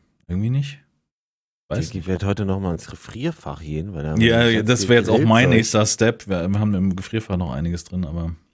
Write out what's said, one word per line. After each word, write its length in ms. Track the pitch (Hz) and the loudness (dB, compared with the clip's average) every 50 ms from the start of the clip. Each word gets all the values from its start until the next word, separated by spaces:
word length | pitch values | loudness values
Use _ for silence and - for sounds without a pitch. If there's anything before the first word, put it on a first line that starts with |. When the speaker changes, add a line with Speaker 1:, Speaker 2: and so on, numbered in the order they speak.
| _ _ _ _ _ | _ _ _ _ _
Speaker 1:
Irgendwie 220 | - 87 95 107 117 | -6 -4 -4 -2 -2
nicht. 300 | 131 143 143 - - - _ _ _ _ _ _ _ _ _ _ _ _ _ _ _ _ _ - | -2 -2 -4 -6 -8 -16 _ _ _ _ _ _ _ _ _ _ _ _ _ _ _ _ _ -8
Weiß 200 | 76 110 82 - | -6 -6 -6 -6
Speaker 2:
Ich 40 | - | -8
Speaker 1:
nicht. 120 | 90 80 | -6 -4
Speaker 2:
werd 160 | 92 92 87 98 | -4 -2 -2 -2
heute 220 | 98 101 107 101 | -2 -2 -2 -2
noch 160 | 98 95 98 | -2 -2 -2
mal 100 | 95 90 | -2 -4
ins 160 | 85 - - | -4 -6 -8
Gefrierfach 720 | - - - - - - 110 143 170 160 - - 73 71 78 | -12 -16 -18 -16 -14 -10 -6 -6 -6 -6 -8 -10 -12 -12 -10
gehen, 340 | 80 76 76 78 87 104 90 | -8 -8 -6 -6 -6 -6 -8
weil 100 | 73 73 | -6 -6
da 80 | 78 | -2
haben 100 | 80 110 | 2 2
Speaker 1:
Ja, 240 | 113 117 113 117 120 | 4 4 4 4 4
Speaker 2:
wir 60 | 117 113 | 4 2
ganz 140 | 107 104 113 | 2 2 2
Speaker 1:
das 100 | 123 117 | 0 2
Speaker 2:
viel 80 | 101 104 | 4 4
Speaker 1:
wär 80 | 120 117 | 4 4
jetzt 100 | 104 110 | 4 4
auch 80 | 110 113 | 2 4
mein 80 | 113 110 110 117 127 131 | 4 6 6 6 6 6
Speaker 2:
Grillzeug. 0 | |
Speaker 1:
nächster 360 | 123 113 110 - - 107 107 | 4 4 4 4 2 2 2
Step. 420 | - - - 110 113 117 - - 104 | 2 2 2 2 0 0 -2 -4 -4
Wir, 180 | 95 87 85 | -4 -2 0
wir 120 | 95 101 104 | 0 0 0
haben 120 | 107 107 101 | 2 2 2
im 220 | 90 98 95 87 | 2 0 0 0
Gefrierfach 400 | 95 92 - 113 110 - - 95 | -2 -4 -6 -6 -6 -4 -2 -2
noch 160 | 90 90 73 | -2 -2 -4
einiges 320 | 64 71 82 85 87 82 - | -4 -4 -4 -4 -4 -6 -8
drin, 220 | - 92 92 85 | -8 -6 -6 -6
aber 280 | 71 82 85 82 85 82 - _ _ | -6 -6 -6 -6 -6 -8 -10 _ _